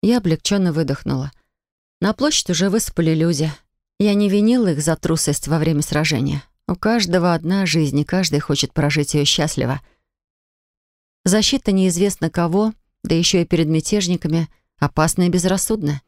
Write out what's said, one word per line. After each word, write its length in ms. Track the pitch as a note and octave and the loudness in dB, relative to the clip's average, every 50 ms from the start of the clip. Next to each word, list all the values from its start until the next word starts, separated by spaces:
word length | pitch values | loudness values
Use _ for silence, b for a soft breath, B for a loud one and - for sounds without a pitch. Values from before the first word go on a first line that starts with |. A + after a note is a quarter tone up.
| - | 2
Я 160 | G3 A#3+ B3 | 2 0 2
облегчённо 540 | G3+ F3+ D#3+ D3+ _ - G3+ G3+ F#3+ F3 D#3 | 2 0 -2 0 _ -2 0 0 0 0 0
выдохнула. 600 | D#3 E3 C3 C#3 C#3 - - C#3 C3 C3+ C#3 - _ _ _ _ _ _ _ _ _ _ _ _ _ | 0 -2 -2 -4 -6 -4 -4 -4 -4 -4 -8 -12 _ _ _ _ _ _ _ _ _ _ _ _ _
На 120 | - G3 G#3+ | -4 -4 -2
площадь 380 | - B3+ D4+ D4+ - - - | 0 -2 0 0 -2 -2 -2
уже 180 | F3+ D#3 F#3 G3+ | -2 0 0 0
высыпали 460 | F#3 A3+ - - - - E3+ D#3+ D#3+ | 0 0 -2 -2 -2 -2 0 0 2
люди. 360 | D#3 D#3+ E3+ E3+ C3+ D#3 D#3+ D3 - _ _ _ _ _ _ _ _ | 2 2 0 0 0 -2 -4 -4 -8 _ _ _ _ _ _ _ _
Я 160 | G#3 G#3 G3+ | 0 2 2
не 140 | G3+ G#3 G3+ | 2 2 2
винила 440 | F#3+ G#3 G#3 A3 A#3+ B3+ A#3 F#3+ D#3+ | 2 2 4 4 4 4 2 2 0
их 100 | C#3+ D3 | 0 0
за 140 | - D#3+ | -2 -2
трусость 520 | - - - D#3+ E3 - - C#3+ - - C#3 | -2 0 -2 0 0 0 -2 -2 -4 -2 -2
во 100 | D#3 E3 | -2 0
время 220 | D3+ D#3+ E3 D3 | 2 0 0 0
сражения. 640 | D3 - - D3+ D#3 D#3 D#3 B2 B2+ C#3 C#3+ C#3+ - _ _ _ _ - | -2 -2 -2 -2 0 0 0 0 -2 -2 -2 -4 -8 _ _ _ _ -6
У 60 | F3+ | -6
каждого 580 | F3 - G#3+ A3+ A#3+ G3+ F3 E3+ F#3 E3+ F3+ E3+ | -2 0 0 0 0 0 2 2 2 2 2 0
одна 340 | E3 D#3+ D#3+ F#3 G3 G3 | 0 0 0 0 0 0
жизнь, 320 | F3 D3+ E3 D#3 C#3+ C3 C#3+ | 0 0 0 0 2 0 0
и 60 | D3+ | -2
каждый 360 | - - F#3 F#3+ D#3+ - - | 0 0 0 0 0 0 -2
хочет 320 | D3+ - C#3+ C#3 - B2+ _ | 0 0 -2 -2 -2 -4 _
прожить 420 | - D3 D3 C#3+ D3+ D3 - - | -2 0 0 0 0 -2 0 0
её 100 | D3+ C#3 | 0 0
счастливо. 560 | - - - D3 D3 - - C3 A#2+ C3 C#3+ - _ _ _ _ _ _ _ _ _ _ _ _ _ _ _ _ _ _ _ _ _ _ _ _ _ _ _ _ | 2 0 0 0 -2 -2 -2 -2 -2 -4 -6 -8 _ _ _ _ _ _ _ _ _ _ _ _ _ _ _ _ _ _ _ _ _ _ _ _ _ _ _ _
Защита 480 | F3+ F3+ A3 G#3+ - - C4+ - - G3 | 2 2 2 2 2 0 0 0 0 2
неизвестно 560 | F#3+ F#3 F#3 E3+ E3 F#3+ G3+ F#3+ - - D#3+ | 2 2 2 2 2 0 0 0 -2 -4 -4
кого, 460 | - - E3+ E3+ E3 G3 G#3+ A3 A3 _ _ _ _ _ _ | -2 0 -2 0 0 0 0 0 -2 _ _ _ _ _ _
да 120 | - - | -2 0
ещё 240 | E3 E3+ - - F3+ | 0 2 2 2 0
и 60 | E3+ | 0
перед 240 | E3+ - E3 E3 D3+ | 2 0 0 0 2
мятежниками, 800 | D#3+ D#3+ D#3 - - G#3 F#3+ F3 F3+ D#3+ - E3 D#3 E3 E3 - _ _ _ _ _ _ | 0 -2 0 0 -2 -2 0 0 -2 -2 -2 -2 -2 -2 -2 -4 _ _ _ _ _ _
опасна 440 | - D3 - - D#3 D#3+ - - F3+ | -4 -2 0 0 0 0 2 2 2
и 80 | F3 | 2
безрассудна. 720 | E3+ F3+ E3+ F#3 F#3 F#3+ - - A3 A3 F3 D3 D3 C#3 _ | 2 0 0 0 -2 -2 -2 -4 -4 -2 -2 -4 -4 -4 _